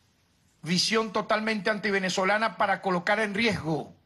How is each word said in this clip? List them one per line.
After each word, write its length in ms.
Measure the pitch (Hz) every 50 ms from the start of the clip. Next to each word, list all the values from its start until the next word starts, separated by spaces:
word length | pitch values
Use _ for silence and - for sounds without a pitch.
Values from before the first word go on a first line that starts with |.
| _ _ _ _ _ _ _ _ _ _ _ _ -
visión 500 | 156 180 175 - - 220 220 220 214 -
totalmente 580 | 220 208 - 220 214 220 220 220 208 175 220
antivenezolana 840 | 214 208 214 214 196 196 190 180 180 202 190 190 208 214 226 220 -
para 260 | - 220 196 190 180 -
colocar 380 | 196 180 175 175 - 208 214
en 140 | 220 208 196
riesgo 600 | 208 233 220 180 147 139 160 160 135 107 98 - _ _